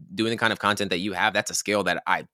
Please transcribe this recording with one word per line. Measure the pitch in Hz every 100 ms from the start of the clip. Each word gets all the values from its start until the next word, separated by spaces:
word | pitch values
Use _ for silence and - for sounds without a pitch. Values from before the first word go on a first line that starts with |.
| -
doing | 95 110
the | 117
kind | 113
of | 98
content | 101 104 101
that | 90
you | 101
have, | 90 104
that's | 101 -
a | -
skill | - 104
that | 90 85 -
I, | 87 78